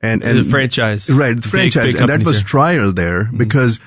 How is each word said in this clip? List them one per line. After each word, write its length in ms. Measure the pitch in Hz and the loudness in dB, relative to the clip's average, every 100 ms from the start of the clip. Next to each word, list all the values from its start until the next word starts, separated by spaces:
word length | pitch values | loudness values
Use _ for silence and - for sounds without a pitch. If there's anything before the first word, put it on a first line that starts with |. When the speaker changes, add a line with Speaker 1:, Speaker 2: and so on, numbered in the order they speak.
Speaker 1:
And, 220 | 113 113 | -4 -2
and 160 | 120 117 | 0 0
Speaker 2:
The 60 | |
franchise. 640 | - 139 131 - 110 104 - | 2 0 0 -2 -2 -2 0
Speaker 1:
right, 240 | 135 135 | 0 2
the 80 | 117 | -2
Speaker 2:
Big, 80 | - | -2
Speaker 1:
franchise. 440 | - 151 147 127 | 0 0 2 0
Speaker 2:
big 80 | 123 | 2
Speaker 1:
And 60 | 123 | 0
that 40 | |
Speaker 2:
companies 140 | 151 165 | 2 0
Speaker 1:
was 120 | 113 | 0
Speaker 2:
here. 80 | 98 | 0
Speaker 1:
trial 460 | 139 156 170 101 | 2 2 2 0
there 320 | 92 87 90 | 0 -2 -2
Speaker 2:
Mm-hmm. 120 | 110 120 | -4 -2
Speaker 1:
because 440 | 113 131 123 110 | 0 2 0 -2